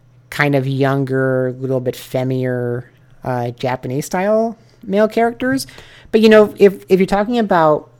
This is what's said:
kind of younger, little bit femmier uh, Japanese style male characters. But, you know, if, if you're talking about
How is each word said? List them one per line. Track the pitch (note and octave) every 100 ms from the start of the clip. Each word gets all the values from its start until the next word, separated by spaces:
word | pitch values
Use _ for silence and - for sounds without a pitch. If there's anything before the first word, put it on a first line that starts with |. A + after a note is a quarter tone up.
| _ _ _
kind | - D3
of | C#3+ C3
younger, | C3+ C3+ C#3 C3 C3 C3 B2+ B2+ B2+
little | C3 C3
bit | B2+
femmier | - - C3 B2+ C3 B2+ B2 A#2+ A#2+ - _ _ - C3+
uh, | B2 A#2+
Japanese | A#2+ B2+ B2+ B2+ C3 D3+
style | G#3 G3 A3 A3+ A3+ _ _
male | - G3 G#3+
characters. | A#3 A#3 A#3 B3+ C4+ - - - - -
But, | A3+
you | A3
know, | G#3+ G#3 -
if, | G3+ G3 -
if | F#3
you're | F#3
talking | G3+ G#3 A#3+
about | G#3+ F3+ D#3 D3+ -